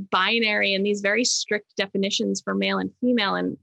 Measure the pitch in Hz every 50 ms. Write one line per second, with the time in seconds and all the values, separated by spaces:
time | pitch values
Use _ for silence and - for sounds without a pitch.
0 | 190 - - 185 185 196 226 233 226 214 208 208 208 196 196 190 196 208 208 208
1 | 202 196 208 226 254 240 - - - - 214 208 - _ _ - 196 196 - 202
2 | 196 196 202 - 226 202 196 190 - - 190 196 196 196 196 190 185 190 - _
3 | - 247 254 233 208 196 180 180 180 185 - -